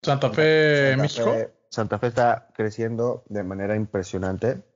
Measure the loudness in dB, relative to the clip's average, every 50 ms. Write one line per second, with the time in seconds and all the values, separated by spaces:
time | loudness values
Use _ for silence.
0 | 0 0 0 0 0 -2 2 2 4 4 4 4 4 4 4 4 4 2 2 2
1 | 0 -2 -2 0 0 0 2 0 -2 -6 _ _ _ _ -6 -4 -4 -2 -2 -2
2 | -2 -2 0 2 4 4 2 2 _ _ _ -4 -4 -4 -2 -4 -4 -4 -2 -2
3 | -2 -2 -4 -6 _ _ -8 -6 -6 -6 -6 -6 -4 -2 -2 -2 -2 -2 -4 -6
4 | -6 -4 -6 -4 -4 -2 -4 -2 -2 -2 -2 -2 -8 _ _